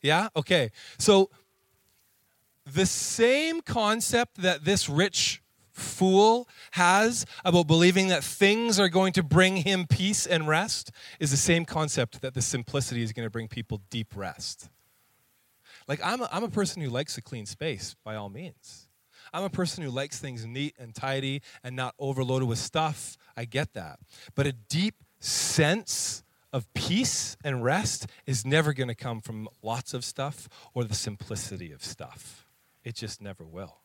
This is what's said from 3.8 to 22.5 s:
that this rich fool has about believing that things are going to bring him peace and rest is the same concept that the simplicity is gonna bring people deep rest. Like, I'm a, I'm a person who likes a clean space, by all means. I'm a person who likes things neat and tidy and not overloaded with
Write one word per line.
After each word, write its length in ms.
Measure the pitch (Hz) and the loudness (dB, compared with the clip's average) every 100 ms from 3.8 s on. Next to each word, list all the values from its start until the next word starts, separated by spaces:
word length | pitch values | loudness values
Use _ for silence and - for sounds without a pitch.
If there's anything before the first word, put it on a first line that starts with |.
| 208 220 - 240 240 - | 2 2 2 0 0 0
that 240 | 185 165 | 0 0
this 240 | 156 196 - | 2 0 2
rich 540 | 147 196 - - - _ _ _ | 2 2 2 -2 -2 _ _ _
fool 760 | - - - 190 190 214 233 247 - - | -12 -12 0 6 8 8 6 0 -16 -10
has 560 | - 175 190 220 240 - - | 2 6 6 4 0 -6 -4
about 220 | 185 175 160 | 4 4 6
believing 400 | 165 175 185 190 | 6 8 6 2
that 160 | 175 | 0
things 560 | - - 196 214 233 202 | -2 2 4 4 2 2
are 100 | 190 | 4
going 240 | 170 190 | 4 4
to 100 | 185 | 2
bring 340 | 165 151 185 190 | 4 6 6 4
him 300 | 170 190 175 | 0 0 2
peace 360 | - 185 208 | 2 2 0
and 220 | 175 175 156 | 0 0 2
rest 460 | 156 202 - - - - - | 2 2 -4 -8 -16 -20 -6
is 140 | 151 | 0
the 40 | 139 | 0
same 280 | - 170 | 4 2
concept 580 | 165 160 151 - 117 - | 2 -2 -2 0 -2 -2
that 100 | 131 | -8
the 80 | 131 | -4
simplicity 600 | 123 131 117 139 127 123 | -4 -4 -4 -4 -2 -4
is 100 | 113 | -4
gonna 160 | 107 113 | -6 -6
bring 200 | 113 113 | -6 -8
people 340 | - 107 107 95 | -10 -8 -10 -8
deep 260 | 117 110 101 | -10 -8 -8
rest. 540 | 95 - - - - _ _ _ _ _ _ _ _ _ _ - - | -10 -10 -12 -12 -18 _ _ _ _ _ _ _ _ _ _ -20 -8
Like, 120 | 147 | -6
I'm 200 | 170 240 | -2 -4
a, 60 | 240 | -4
I'm 120 | 175 | -4
a 40 | 226 | -4
person 320 | - 190 - | -2 -2 -4
who 80 | 147 | -6
likes 300 | 120 151 - | -4 -6 -8
a 40 | |
clean 220 | - 123 | -12 -12
space, 520 | 104 - 160 107 - - | -12 -8 -8 -6 -10 -14
by 100 | - | -12
all 160 | 107 101 | -10 -10
means. 580 | 104 175 - - - _ _ _ _ - | -14 -16 -18 -20 -20 _ _ _ _ -12
I'm 120 | 165 | -6
a 60 | 196 | -4
person 320 | - 180 - | -2 -2 -4
who 80 | 147 | -6
likes 280 | 123 143 - | -6 -6 -8
things 280 | 139 120 113 | -10 -10 -10
neat 300 | 123 147 - | -6 -6 -8
and 160 | 120 | -18
tidy 480 | 113 135 135 135 139 - - | -8 -4 -2 -2 -6 -10 -16
and 120 | 127 127 | -12 -8
not 180 | 127 - | -8 -6
overloaded 500 | 139 131 127 131 | -4 -2 0 2
with 100 | 131 | 2